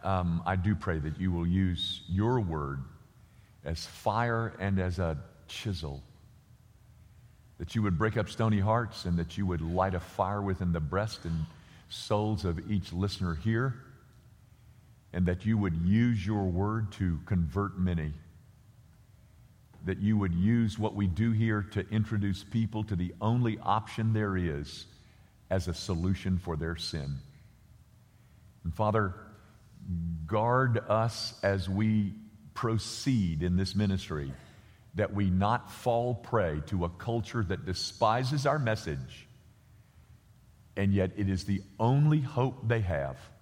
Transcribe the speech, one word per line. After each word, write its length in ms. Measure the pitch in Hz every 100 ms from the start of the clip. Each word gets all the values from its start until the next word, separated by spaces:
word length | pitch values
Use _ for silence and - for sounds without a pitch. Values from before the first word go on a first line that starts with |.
um, 380 | 98 95 90 85 82
I 80 | 95
do 180 | 90
pray 240 | 98 - 82
that 220 | 76 73
you 120 | 92
will 140 | 87 85
use 560 | 90 95 85 - - -
your 320 | 92 107 127
word 400 | 98 80 71 69 65 - - - - - - -
as 220 | - 85 -
fire 640 | - - 107 120 113 113 -
and 200 | 98 95
as 180 | 92 90
a 180 | 87 76 - - -
chisel, 540 | - 113 90 78 69 - - - - - - - - - - - - - - - -
that 160 | 85 110
you 80 |
would 160 | 104 85
break 180 | 110 110
up 120 | 101
stony 300 | - 113 107
hearts 460 | 98 113 113 - 92
and 140 | 85
that 180 | 82 -
you 80 | 98
would 160 | 85
light 320 | 80 90 95
a 60 | 90
fire 420 | 87 - 95 104
within 300 | 101 95 90
the 80 | 85
breast 460 | 76 92 110 - 87
and 200 | 82 80 - - - -
souls 560 | - - 107 107 107 98
of 260 | 82 -
each 200 | 104 -
listener 440 | 87 101 - 92 80
here, 400 | 110 113 131 127 - - - - - - - - - - - - -
and 140 | 87 90
that 180 | 87 104
you 100 | 110
would 200 | 98 82 87
use 400 | 107 120 113 90
your 200 | 107 95
word 460 | 87 101 110 107
to 260 | - 92 80 -
convert 500 | 95 80 90 101 95
many, 360 | 92 85 76 76 - - - - - - - - - - - - - - - - 90
that 140 | 95
you 180 | 101 107
would 160 | 98
use 460 | 85 95 117 113 104
what 160 | 107 98
we 100 | 101
do 260 | 82 117
here 300 | 110 113 107 98
to 140 | 101 90
introduce 520 | 107 107 110 101 92
people 400 | - 113 110 110 110
to 100 | 95
the 180 | 90 -
only 380 | 107 120 120 107
option 540 | - 107 110 - 113
there 220 | 107 104 95
is 500 | 87 73 73 - - - - - - - -
as 160 | 95 87
a 60 | 82
solution 640 | - 85 90 95 95 92
for 160 | 90 78
their 200 | 82 85
sin. 420 | - 82 69 69 - - - - - - - - - - - - - -
And 100 | 87
Father, 420 | 80 107 107 101 87 - - - - - - - 85 85 82 80
guard 520 | 110 113 123 131 113 -
us 460 | 107 113 - - -
as 260 | 98 98 92
we 460 | 95 110 107 101 - - - -
proceed 880 | - 117 110 - - - 127 92 78
in 160 | 90 90
this 180 | 95 98
ministry, 560 | 104 95 - 76 69 65 - - - - -
that 200 | 87 98
we 180 | 101 98
not 400 | 92 101 120 -
fall 420 | - - 117 120
prey 480 | 120 - 120 90 76 73
to 180 | 92 85
a 40 |
culture 540 | 87 - 117 104 117
that 220 | 92 95 -
despises 800 | 92 - - 110 117 131 147 139
our 140 | 151
message, 680 | 123 107 - 69 64 - - - - - - - - - - - - - - - - -
and 160 | 98
yet 180 | 98 92 -
it 100 | 101
is 180 | 95 -
the 180 | 98 - -
only 400 | 113 135 151 156
hope 480 | 131 - 127 - 110
they 140 | 117
have. 360 | 95 78 69 65 - -